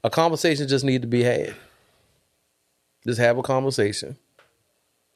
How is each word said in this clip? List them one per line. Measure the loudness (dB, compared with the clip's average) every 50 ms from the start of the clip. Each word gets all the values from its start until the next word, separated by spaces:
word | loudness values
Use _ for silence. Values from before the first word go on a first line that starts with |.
| -6
a | -2
conversation | 0 2 2 2 0 0 0 0 0 0 0 0
just | 0 0 2
need | 2 0 0 0
to | 0
be | 0 2 2
had. | 2 0 0 -2 -6 -8 -14 -20 -20 _ _ _ _ _ _ _ _ _ _ _ _ _ _ _ _ _ _ _ _ _ _ _ _ _ _ _
Just | -4 -2 2
have | 2 2 2 2
a | 0
conversation. | 0 0 0 0 -2 0 0 0 0 0 -4 -10 -12 -14 -18 _ _ _ _ _ _ _ _ _ _ _ _ _ _ _ _ _ _ _